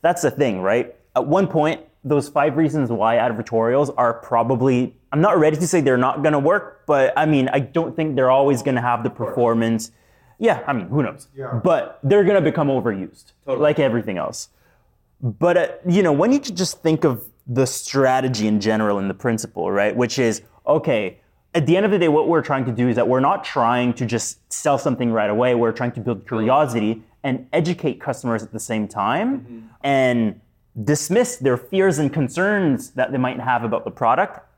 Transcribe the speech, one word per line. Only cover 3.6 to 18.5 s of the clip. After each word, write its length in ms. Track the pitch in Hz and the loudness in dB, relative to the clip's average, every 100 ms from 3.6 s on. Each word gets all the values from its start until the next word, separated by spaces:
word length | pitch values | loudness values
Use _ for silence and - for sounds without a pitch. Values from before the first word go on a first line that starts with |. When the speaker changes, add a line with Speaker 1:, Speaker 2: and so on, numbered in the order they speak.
| 113 131 143 - | 2 2 0 0
Speaker 1:
are 180 | 120 | 0
probably, 840 | 117 - 120 117 127 131 123 127 - _ | -2 -2 -2 0 0 2 2 -2 -6 _
I'm 80 | 143 | 0
not 180 | 190 190 | 2 4
ready 180 | 156 156 | 4 2
to 100 | 170 | 0
say 140 | 180 | 2
they're 160 | 135 127 | 2 2
not 240 | 127 147 | 2 0
gonna 160 | 151 151 | 0 2
work, 480 | 143 196 - - - | 2 0 -2 -18 0
but, 260 | 143 131 - | 2 4 2
I 100 | 156 | 2
mean, 220 | 147 131 | 2 2
I 80 | 143 | 0
don't 340 | 117 165 165 | -2 -4 -4
think 220 | 160 156 135 | -4 -2 2
they're 140 | 127 | 4
always 320 | 131 139 131 | 4 4 2
gonna 180 | 143 127 | 0 -2
have 220 | 120 120 | 0 -2
the 80 | 117 | -4
performance. 840 | - 110 - 120 117 113 113 - _ _ _ _ _ | -6 -6 0 2 2 0 -2 -4 _ _ _ _ _
Yeah, 240 | 226 170 - | 0 0 -2
I 60 | |
mean, 160 | 131 87 | -4 -2
who 140 | 143 | -2
knows? 260 | 120 - - 135 | -2 -6 -20 -16
Speaker 2:
Yeah. 240 | 131 123 | -8 -2
Speaker 1:
But 360 | 185 160 - - | 2 0 -2 -6
they're 220 | 135 208 | 2 4
gonna 160 | 190 202 | 6 4
become 280 | 156 170 143 | 2 0 0
overused, 640 | 131 113 98 95 _ _ _ | 0 -2 -4 -8 _ _ _
Speaker 3:
Totally. 180 | - 127 | -6 0
Speaker 1:
like 160 | 147 147 | 2 2
everything 380 | 139 117 107 92 | 0 0 -2 -6
else. 320 | 73 - - _ _ _ _ _ _ _ | -6 -10 -16 _ _ _ _ _ _ _
But, 340 | 127 101 165 175 | -8 0 2 2
uh, 120 | 160 - 180 | 0 -4 0
you 160 | 175 | 2
know, 100 | 180 | 4
when 200 | 143 202 | 2 2
you 60 | 277 | 2
just 440 | 277 180 185 - | 0 -6 -6 -2
think 220 | 165 160 | -2 2
of 200 | 160 117 - _ - | 0 -2 -10 _ -6
the 200 | 120 131 | -2 0
strategy 800 | - - 135 131 127 131 113 | -2 -4 0 2 2 0 -2
in 140 | 107 | 0